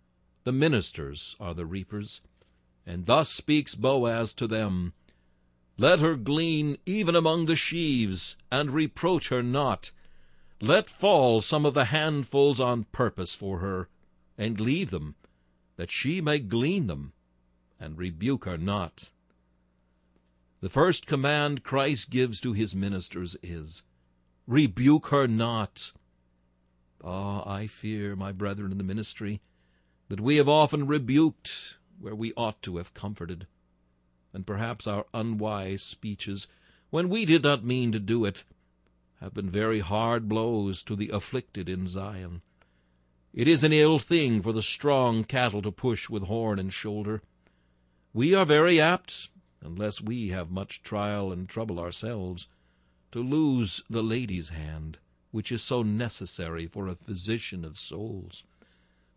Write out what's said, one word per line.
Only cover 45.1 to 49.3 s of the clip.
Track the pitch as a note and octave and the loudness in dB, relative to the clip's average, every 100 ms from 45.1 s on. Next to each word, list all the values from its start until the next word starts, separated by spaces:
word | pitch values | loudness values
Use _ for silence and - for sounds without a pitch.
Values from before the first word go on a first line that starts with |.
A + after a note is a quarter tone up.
| A2+ | 2
cattle | G#2+ C3 B2 G#2 | 0 0 0 0
to | G2+ | -4
push | - B2+ A2 - | -2 -2 -2 -4
with | A2 | -6
horn | F#2 A2+ A2+ G2 | -4 -2 -2 -2
and | F#2+ | -4
shoulder. | - G#2+ G#2 G#2 G#2+ _ _ _ _ _ _ _ _ _ | -6 -6 -6 -4 -6 _ _ _ _ _ _ _ _ _
We | G#2+ D3 | 0 4
are | F#3+ E3+ | 6 6
very | D3+ E3+ E3+ | 6 8 6
apt, | D#3 F3+ - - - | 6 2 -2 -12 -12